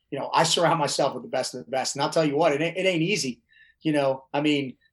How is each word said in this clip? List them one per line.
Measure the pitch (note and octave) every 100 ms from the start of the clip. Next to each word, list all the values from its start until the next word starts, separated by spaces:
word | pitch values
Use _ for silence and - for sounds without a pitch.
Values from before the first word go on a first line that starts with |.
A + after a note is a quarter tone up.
| -
you | C#3
know, | A#2+
I | C#3
surround | D#3+ - E3 D#3+
myself | C#3+ - C#3 B2+
with |
the | A#2
best | C3 B2 B2+
of | B2
the |
best. | B2+ B2 C#3
And |
I'll | D3+
tell | E3 D#3
you | C#3
what, | E3
it | C#3+
ain't, | E3 E3
it | F#3
ain't | E3+
easy. | E3+ G3+ C3+ A#2 _ _ - _
You | D#3
know, | D3 C#3 C3+ -
I | D3
mean, | D3+ D3 C3+ - _